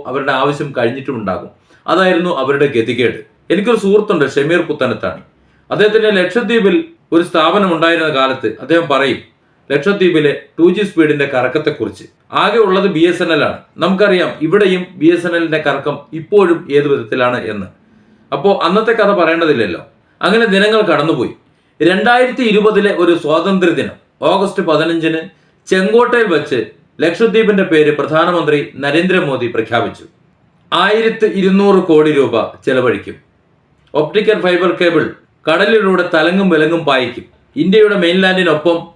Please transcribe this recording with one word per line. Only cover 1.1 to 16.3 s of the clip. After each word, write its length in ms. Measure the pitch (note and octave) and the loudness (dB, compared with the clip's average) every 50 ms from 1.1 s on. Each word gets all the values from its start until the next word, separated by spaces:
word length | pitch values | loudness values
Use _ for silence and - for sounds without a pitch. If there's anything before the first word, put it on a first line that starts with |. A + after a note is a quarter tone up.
| B2+ A2+ G2+ F#2+ F2+ E2+ - - _ _ _ _ _ _ - | -8 -6 -6 -6 -6 -6 -10 -14 _ _ _ _ _ _ -4
അതായിരുന്നു 460 | - D#3+ F#3 F#3+ F#3 F3 E3+ F3+ F3+ D#3 C3+ | -2 0 2 2 2 2 0 0 -2 -2 -4
അവരുടെ 240 | C3 C3 C#3 C#3+ D3 | -2 -2 0 0 0
ഗതികേട്. 540 | - A#2 A#2 A2 A#2+ A#2 A#2+ A#2+ A2 - - - _ _ _ _ - | 0 0 -2 -2 -2 -2 -2 -2 -2 -2 -6 -16 _ _ _ _ -2
എനിക്കൊരു 300 | E3 G3+ G3 B3 A#3 G3+ G3+ | -2 -2 0 0 0 0 2
സുഹൃത്തുണ്ട്, 420 | F#3+ G3+ G#3 G3+ - F#3+ D#3 C#3 A#2 - | 2 2 2 2 0 0 0 0 0 0
ഷമീർ 260 | C#3+ C#3+ D#3 E3+ F3 E3 D#3 | -2 0 0 0 -2 -2 -4
പുത്തനത്താണി. 560 | D3 - C3 A#2 G#2+ - - F2 - - - _ _ _ _ _ _ _ _ - | -4 -4 -2 -4 -4 -4 -6 -8 -10 -10 -18 _ _ _ _ _ _ _ _ -8
അദ്ദേഹത്തിന് 400 | C3+ D#3+ G#3 G#3 G#3+ A3 G#3+ G#3+ G3+ | -2 0 0 2 2 2 2 2 2
ലക്ഷദ്വീപിൽ 600 | F#3 F3+ F3+ - A#3+ G#3+ G3+ A#3 A3+ F#3+ G3 F3+ E3 E3 - - _ _ - | 0 0 0 -2 -4 -2 0 0 2 2 2 2 0 -2 -4 -16 _ _ -2
ഒരു 100 | D#3+ E3 | 0 0
സ്ഥാപനം 480 | F3+ - - E3 D#3 E3+ F3+ G#3 G3 F#3 E3 | 0 0 0 0 0 2 2 2 0 0 0
ഉണ്ടായിരുന്ന 340 | D#3 E3 E3 E3+ E3 D#3+ D3+ C3+ | 0 2 0 0 0 -2 -2 0
കാലത്ത് 340 | C3+ C3 C3 B2+ - - - - - | 0 0 0 -2 -4 -4 -6 -6 -6
അദ്ദേഹം 260 | C3 C3 E3 E3+ D#3+ C#3+ | -4 0 0 0 0 0
പറയും 260 | C#3 C3 C#3 C3 A2 F2+ - _ _ _ _ _ _ _ _ - | 0 0 0 0 -2 -4 -8 _ _ _ _ _ _ _ _ -4
ലക്ഷദ്വീപിലെ 640 | C#3 D3 - G3+ G3 - F#3 F3 D#3 D#3 D3 C#3+ C3+ - - _ - D#3+ | -4 -2 0 0 0 2 2 2 2 2 2 0 -2 -2 -10 _ -2 2
ടു 80 | E3 F#3 F3+ | 2 2 4
ജി 80 | G#3 G3+ F#3+ | 2 -2 -2
സ്പീഡിന്റെ 380 | - E3 D#3 D3 D3 C#3+ C#3 C3 C3 | 0 0 2 2 2 0 -2 -2 -2
കറക്കത്തെക്കുറിച്ച്. 720 | B2 B2+ B2+ D3+ D3+ D3+ D3+ C#3 - G#2+ G2 F#2+ - - - _ _ _ - | -2 -2 -2 -2 -2 -4 -4 -4 -4 -8 -8 -8 -14 -20 -20 _ _ _ -6
ആകെ 260 | - D3 F3 G#3 G#3 A#3 | -2 0 0 0 2 2
ഉള്ളത് 300 | G#3+ F#3+ F#3 G3 G3 F#3 D3+ | 2 2 2 0 0 0 2
ബി 60 | D#3 E3 F3+ | 2 2 2
എസ് 120 | E3+ - F3+ | 2 0 0
എൻ 60 | E3+ | 0
എൽ 100 | D#3+ D3 B2 | 0 0 0
ആണ്. 140 | G2+ - - - _ - - | -2 -4 -8 -14 _ -6 -4
നമുക്കറിയാം 520 | D#3 F#3+ F#3+ F#3+ G#3 F#3+ F#3 F3+ D#3 B2+ - - D3+ | -2 0 2 2 2 2 2 0 0 -2 -4 -4 -2
ഇവിടെയും 360 | E3 F#3 G#3 G#3 F#3+ F#3 F3+ F3+ - - C#3 | 0 2 2 2 2 0 -2 -4 -8 -6 0
ബി 80 | D3 E3+ F3 | 0 2 2
എസ് 120 | D#3+ E3+ | 2 -2
എൻ 80 | E3+ E3+ | -2 -2
എല്ലിന്റെ 240 | E3+ E3 D3+ D#3 D3+ D3 | -2 -2 -2 -2 -2 -2
കറക്കം 300 | C#3+ C3+ C3+ C3+ D3 C#3+ - - - | -2 -4 -2 -4 -6 -8 -8 -12 -14
ഇപ്പോഴും 460 | D#3 D#3+ D#3 - | -14 -12 -6 2